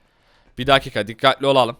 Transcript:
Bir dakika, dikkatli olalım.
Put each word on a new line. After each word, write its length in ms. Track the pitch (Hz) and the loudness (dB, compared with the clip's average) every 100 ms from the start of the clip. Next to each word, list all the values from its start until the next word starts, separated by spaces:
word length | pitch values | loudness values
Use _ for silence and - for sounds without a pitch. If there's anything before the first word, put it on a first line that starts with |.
| _ _ _ _ _ - | _ _ _ _ _ -6
Bir 100 | 131 | 0
dakika, 400 | 135 131 117 104 | 0 0 -8 -8
dikkatli 400 | 113 135 - 139 | -2 -2 0 0
olalım. 300 | 139 117 | 2 0